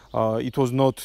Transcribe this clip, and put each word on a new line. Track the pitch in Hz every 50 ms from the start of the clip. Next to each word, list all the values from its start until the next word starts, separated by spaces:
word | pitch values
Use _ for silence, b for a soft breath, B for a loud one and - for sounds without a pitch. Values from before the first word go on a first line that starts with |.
| B B B
Uh, | 117 110 110 110 117
it | 123 127 -
was | 147 135 123
not, | 123 135 135 131 127 - -